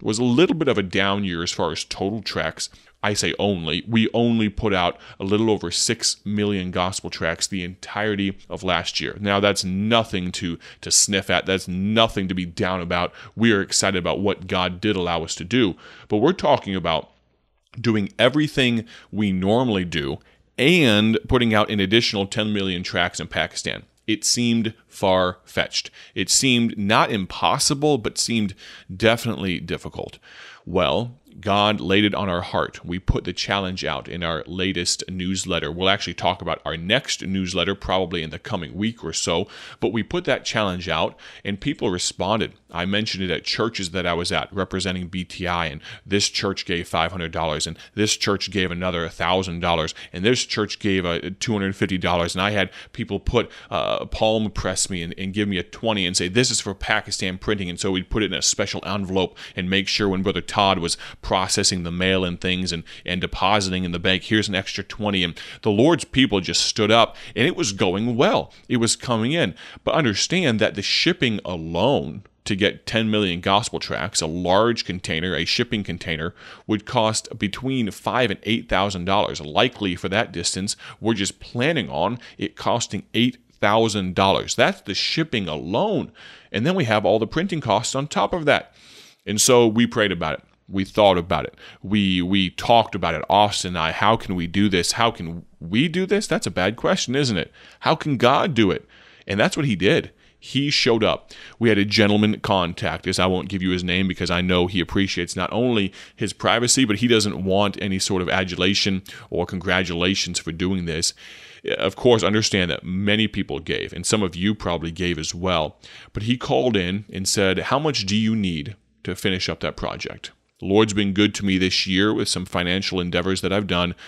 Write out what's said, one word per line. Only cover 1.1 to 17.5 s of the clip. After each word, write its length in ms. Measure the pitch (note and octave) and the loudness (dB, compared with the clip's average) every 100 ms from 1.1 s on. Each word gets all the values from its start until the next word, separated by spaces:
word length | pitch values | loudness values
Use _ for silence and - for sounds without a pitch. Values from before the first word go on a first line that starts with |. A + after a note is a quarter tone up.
| G2+ | 0
year 180 | G2+ E2+ | -2 -4
as 80 | E2+ | -4
far 220 | - F2 | -2 -2
as 100 | D#2+ | -4
total 400 | - - G2 A2 | -8 -6 -4 -4
tracts. 480 | - F#2 D#2+ - - - _ _ | -6 -4 -4 -4 -10 -12 _ _
I 120 | G#2 | -2
say 200 | G#2 F#2 - | 0 0 0
only. 440 | G2+ F#2 D#2+ E2 - | 0 0 -2 -4 0
We 220 | A2+ A2 | 2 2
only 380 | A2+ A#2+ A2+ G#2+ | 2 2 2 0
put 240 | - A2 | 0 0
out 240 | F#2+ F2 - - - | 2 0 -2 -10 -10
a 60 | |
little 260 | F#2+ G#2 A2+ | 0 2 2
over 200 | G2+ E2+ | 2 0
six 480 | - - A2+ - - | -2 -2 0 -2 -4
million 460 | G#2 G#2 G#2 G2+ F#2 | -4 -2 0 0 -2
gospel 380 | F2+ F2+ F#2+ F2+ | 0 -2 -2 -8
tracts 380 | - E2 E2 - | -4 -4 -2 -4
the 180 | G2 | -4
entirety 720 | F2+ F#2+ - - G#2+ G2+ G2 F#2+ - | -6 -10 -10 -4 -2 0 -2 -4 -10
of 120 | F2+ | -6
last 380 | F#2 E2+ F2+ - | -2 -2 -2 -4
year. 160 | B1+ - | -6 -4
Now, 220 | G2+ G2+ | 0 2
that's 240 | G#2 G2 | 4 2
nothing 640 | F#2+ F#2+ G#2+ A#2 A2 G2 F2+ | -2 -2 2 2 2 -2 -4
to, 260 | - F2 E2+ - - | -4 -6 -6 -12 -16
to 80 | F2 | -2
sniff 400 | - - G2 F#2 | 2 2 0 2
at. 160 | F2+ - | 0 2
That's 200 | F#2+ - | 0 -2
nothing 640 | F2+ G2 A2 A2+ - F#2 | -2 0 4 4 2 -2
to 60 | |
be 100 | F#2 | -2
down 380 | F2+ E2 F#2+ F#2 | -4 -2 -2 -2
about. 300 | F2 F2 F2 - - | -2 0 -2 -4 -12
We 180 | - A2+ | 0 4
are 100 | G2+ | 4
excited 360 | F#2 - G2 F#2+ | 2 0 2 0
about 220 | F2 C#2+ | 0 0
what 260 | G2+ - F#2 | 0 -2 -2
God 360 | F#2 F2+ F2+ | -2 0 0
did 140 | G#2 F#2+ | -2 0
allow 280 | F2 E2+ | 0 -2
us 100 | E2 - | -4 -8
to 80 | |
do. 320 | F#2 B2 G#2 D#2 - - - | -2 2 2 0 -10 -20 -4
But 100 | G#2+ | 2
we're 140 | C3+ | 2
talking 440 | G3 D#3 B2+ G2+ F#2+ | 4 2 2 0 -4
about 340 | E2 D#2 - _ _ _ _ | 0 -2 -2 _ _ _ _